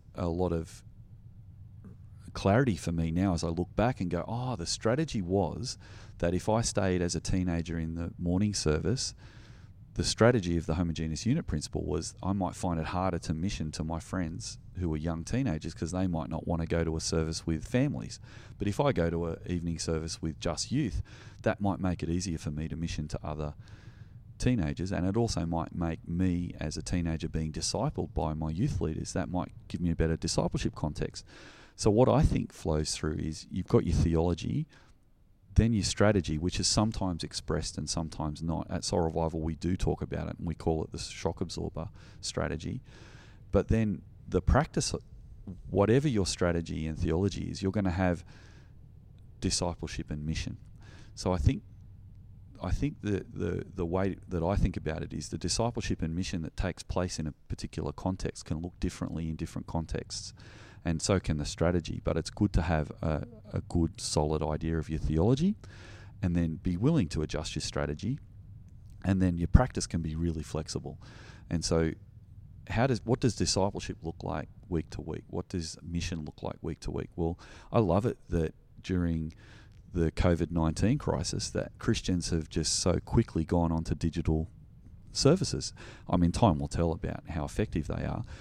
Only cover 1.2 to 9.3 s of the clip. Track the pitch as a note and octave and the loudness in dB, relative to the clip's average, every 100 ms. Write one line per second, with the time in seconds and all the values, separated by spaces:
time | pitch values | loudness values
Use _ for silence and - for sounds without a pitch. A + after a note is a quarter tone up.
1.2 | - - - - - - - - - - | -18 -18 -18 -18 -18 -16 -16 -16 -18 -16
2.2 | - - G2 G#2+ C3+ F2 - E2+ E2 E2 | -12 0 4 6 4 0 0 0 2 2
3.2 | G2 E2+ E2+ E2 F2 - A2+ B2+ F2+ F2 | 2 2 0 -2 -2 2 2 2 -2 -2
4.2 | - A#2 B2+ G#2+ E2+ - A2 C3 D#3+ A2+ | -4 -4 -4 -4 -4 -2 2 2 0 -2
5.2 | F2 G2 - - A#2+ - - - - - | 0 2 2 -2 -6 -8 -14 -16 -16 -2
6.2 | E2+ F2+ - A2 A2+ - G2 F2+ F2 E2 | 0 2 2 2 2 2 2 4 2 0
7.2 | - F#2+ F2+ E2+ E2 E2 E2 E2 E2+ - | 0 2 2 0 0 -2 -2 -4 -6 -2
8.2 | F2 F2+ G#2 G2+ D#2 D2+ D2 C3+ - - | 0 2 2 2 2 4 2 0 -2 -8
9.2 | - | -16